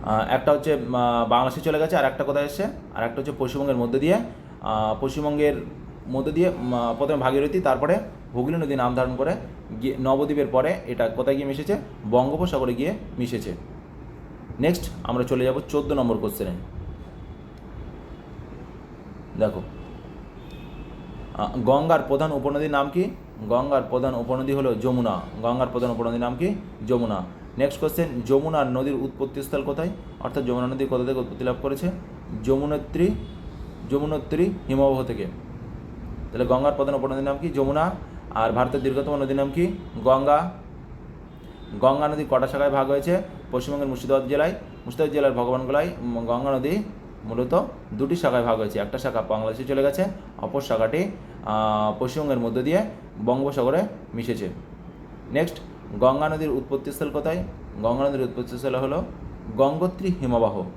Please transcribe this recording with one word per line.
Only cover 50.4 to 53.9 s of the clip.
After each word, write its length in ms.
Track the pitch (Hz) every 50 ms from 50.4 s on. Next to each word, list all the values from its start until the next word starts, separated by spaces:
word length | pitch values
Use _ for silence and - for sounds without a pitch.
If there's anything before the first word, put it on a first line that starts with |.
| - 107 - 139
শাখাটি, 500 | 139 - 120 110 113 110 127 160 190 208 196 - - - - - -
আহ, 500 | 107 107 107 110 107 107 107 107 107 104 -
পশ্চিমবঙ্গের 400 | 127 123 127 156 151 143 135 123
মধ্য 240 | 117 117 113 127
দিয়ে 220 | 131 147 165 196 220 208 - - - - - 104 107
বঙ্গোপসাগরে 580 | 120 127 131 135 139 135 139 120 127 143 170 208 208